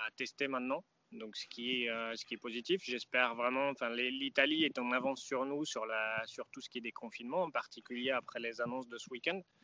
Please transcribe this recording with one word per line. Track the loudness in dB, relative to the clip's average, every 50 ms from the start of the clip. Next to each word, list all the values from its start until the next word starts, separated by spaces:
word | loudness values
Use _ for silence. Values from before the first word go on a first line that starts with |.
| -4
à | -4 -4
tester | -4 -6 -4 -2 -2 0 0
maintenant. | 0 0 0 0 0 -2 -4 _ _ _ _ _
Donc, | -12 -10 -10 -8 -8
ce | -8 -8 -8
qui | -8 -6 -2 0 0 2 2
est, | 0
euh, | 0 0 -2 -2 -4
ce | -4 -6
qui | -6 -8
est | -6
positif, | -4 -4 -4 -2 0 2 2 2 2
j'espère | 0 -4 -4 -2 2 4 6 6 6 4
vraiment. | 4 2 4 4 4 4 2
Enfin, | 2 0 -2 -2
les, | 0 0 0 0
l'Italie | 0 -2 -2 0 4 6 6 6 6 4 4
est | 4 2 2
en | 2 2
avance | 2 4 4 2 0 0 -2
sur | -2 0 0 2
nous | 2 0 0 -2
sur | -2 -2 -2 -2 0
la, | 0 2 2 2 0 0 -2 -4
sur | -6 -8 -10 -10
tout | -10 -12
ce | -10 -8
qui | -6 -6
est |
déconfinement, | -4 -6 -6 -6 -8 -8 -8 -8 -6 -2 2 2
en | 2 2
particulier | 0 -2 -2 -4 -8 -14 -10 -6 -4 -2 2 2
après | 2 2 0 -2 -4 -4
les | -4 -4 -2 -2
annonces | -2 -2 -2 -2 -4 -6
de | -8 -10
ce | -8 -8
week-end. | -8 -4 -2 -2 -2 -2 -4 _ _ _